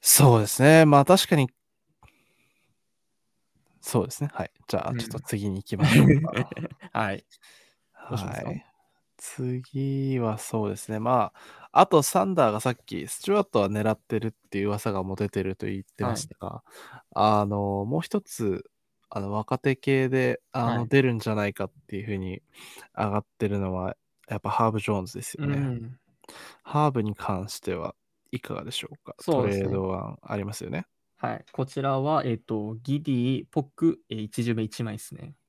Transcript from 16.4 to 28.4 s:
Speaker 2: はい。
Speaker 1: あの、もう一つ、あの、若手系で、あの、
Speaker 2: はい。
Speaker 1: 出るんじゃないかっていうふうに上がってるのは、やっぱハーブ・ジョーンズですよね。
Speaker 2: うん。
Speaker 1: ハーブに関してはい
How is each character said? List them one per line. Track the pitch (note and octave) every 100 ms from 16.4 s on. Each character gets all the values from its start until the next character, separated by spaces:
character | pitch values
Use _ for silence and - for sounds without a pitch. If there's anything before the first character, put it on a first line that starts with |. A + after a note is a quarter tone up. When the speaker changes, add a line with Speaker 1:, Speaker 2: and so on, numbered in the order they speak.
| F#2
Speaker 2:
は | - _ - - -
い。 | _
Speaker 1:
あ | - G#2+ G#2+ G#2
の、 | G2+ G2+ G2 G2+
も | D3
う |
一 | E3 G#3+
つ、 | - - A2 F2+ - _ _ _ _
あ | -
の、 | G2
若 | G#2 G#2+ C3
手 | C#3+ C3
系 | - C3+ C3
で、 | C3 B2+ - _
あ | C3 A#2 A2+
の、 |
Speaker 2:
は | A#2
い。 |
Speaker 1:
出 | C#3
る | C3
ん | A#2
じ | A2+
ゃ |
な | G#2+ G2+
い |
か | - F#2+
っ | _ _
て | G2+
い |
う | A2
ふ |
う | G2+
に | F#2+ F#2 _ - - - -
上 | - G#2
が | G#2
っ | - _
て | G#2+
る | G2+
の | F#2+
は、 | F#2 F#2 - _ _ -
や | G#2
っ |
ぱ | -
ハ | - A2+
ー |
ブ・ | A2
ジ | -
ョ | G#2
ー |
ン | F#2
ズ |
で | -
す | A#2+ -
よ | C#3+
ね。 | C#3+
Speaker 2:
う |
ん。 | C#3 A#2+ A#2 B2+ _ _ - - - -
Speaker 1:
ハ | - D3 D3+
ー |
ブ | C3
に | G#2+ G2+
関 | - F#2+ G2+
し | -
て | -
は | F2 D#2+ - _ _ _
い | B2